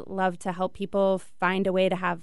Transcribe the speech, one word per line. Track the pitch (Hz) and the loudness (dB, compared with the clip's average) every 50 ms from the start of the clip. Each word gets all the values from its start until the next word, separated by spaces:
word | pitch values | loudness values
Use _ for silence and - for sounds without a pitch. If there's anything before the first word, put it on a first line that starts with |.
| - | -2
love | - 190 190 185 185 175 180 | -4 -2 0 0 0 0 -2
to | - 196 | -4 -6
help | 175 180 185 185 - | -2 -2 -4 -4 -4
people | - 196 180 - 202 196 190 190 185 - - - - | -6 -6 -2 0 2 4 4 2 0 -2 -8 -6 -2
find | 180 180 185 190 190 | 0 0 2 2 2
a | 190 185 | 2 4
way | 185 190 185 | 4 4 4
to | 180 | 2
have | 180 180 175 175 170 | 0 0 -2 -2 -4